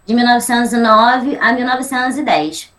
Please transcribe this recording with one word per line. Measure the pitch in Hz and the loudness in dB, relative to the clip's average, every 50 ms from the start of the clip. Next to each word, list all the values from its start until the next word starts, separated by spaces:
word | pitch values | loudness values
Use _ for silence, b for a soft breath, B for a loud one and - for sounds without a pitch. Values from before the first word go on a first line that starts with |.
| _ | _
de | - 226 | -2 0
mil | 240 240 | 2 2
novecentos | 240 240 240 240 247 240 240 240 220 220 | 2 2 2 0 0 -2 0 0 0 0
e | |
nove | 233 233 220 214 214 226 247 254 254 240 285 277 - | 0 2 4 4 4 4 4 2 0 0 -4 -4 -2
a | - 226 247 | 0 0 0
mil | 247 247 | 0 -2
novecentos | 254 254 254 262 - 262 247 254 262 - 294 | -2 -4 -4 -4 -4 -4 -4 -4 -4 -4 -4
e | 302 | -2
dez. | 240 170 - 151 311 - - - - _ | 0 0 0 -2 -4 -8 -10 -14 -18 _